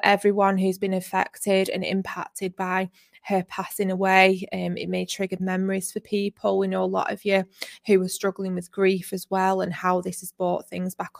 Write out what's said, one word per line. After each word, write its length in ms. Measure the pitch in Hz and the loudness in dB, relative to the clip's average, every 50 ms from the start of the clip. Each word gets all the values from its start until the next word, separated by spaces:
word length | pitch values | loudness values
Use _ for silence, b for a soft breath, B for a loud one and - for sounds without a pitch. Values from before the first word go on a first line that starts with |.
| - | 4
everyone 540 | - 202 190 - 202 196 208 196 196 196 190 | 4 4 4 4 2 4 4 4 4 4 2
who's 200 | 190 190 185 190 | 2 0 0 0
been 160 | 202 190 190 | -2 -2 -2
affected 760 | 185 180 - - 190 - - - - - 208 190 190 190 190 | -2 -4 -2 -2 -2 -2 -2 -4 -6 0 2 2 2 2 2
and 140 | - 185 190 | -2 -4 -2
impacted 720 | - 190 196 185 - - 180 - - - - 196 185 185 | -2 0 -2 -2 -2 -6 -8 -8 -10 -8 -8 -8 -8 -6
by 340 | - 190 185 185 190 190 185 b b b b b b b | -6 -4 -2 0 -2 -2 -2 b b b b b b b
her 200 | - 202 185 180 - | -2 0 0 0 -2
passing 420 | - - 185 - - - 202 185 | -6 -8 -8 -6 -4 -2 -2 0
away. 560 | 185 185 196 190 185 190 190 190 190 185 190 - - | 0 0 2 4 6 8 8 6 6 2 -2 -6 -6
Um, 240 | 185 180 175 175 | -4 -4 -2 -4
it 120 | - - 180 | -4 -4 -4
may 160 | 185 185 185 | -2 -2 -2
trigger 340 | - - - 196 185 190 185 | -4 -4 -6 -4 -4 -4 -4
memories 500 | 185 185 185 185 190 190 190 190 180 - | -2 -2 0 0 0 0 0 -2 -4 -6
for 80 | - 208 | -8 -8
people. 600 | - - 214 202 202 202 - _ - 202 196 196 | -8 -4 -2 -2 -2 -2 -4 _ -2 0 2 2
We 100 | 196 190 | 2 0
know 160 | 190 185 185 | 0 0 0
a 20 | |
lot 240 | 185 190 190 - - | 0 0 0 -2 -2
of 140 | 208 - - | -4 -4 -2
you 180 | 202 196 190 185 190 B B B B B B B | 0 0 0 0 -2 B B B B B B B
who 160 | - 202 185 | 4 4 4
are 80 | 185 185 | 4 2
struggling 460 | - - - 196 190 - 196 190 185 | -4 -2 -4 -4 -4 -4 -4 -4 -4
with 160 | 180 175 - | -6 -6 -6
grief 420 | - 196 196 190 196 185 175 - 196 | -2 2 4 4 4 2 -2 -6 -8
as 160 | 185 - - | -8 -6 -2
well 340 | 196 190 190 190 190 190 185 | 0 2 2 2 2 2 0
and 100 | 196 170 | -2 -4
how 300 | - - 185 185 180 180 | -2 0 2 2 2 0
this 180 | 185 180 - | -2 -8 -8
has 100 | - - | -12 -12
brought 380 | - - 185 175 180 - - - | -6 -2 0 0 0 -2 -4 -6
things 260 | - 180 185 180 - | -8 -6 -6 -6 -6
back 200 | - 180 - - - | -6 -10 -10 -8 -4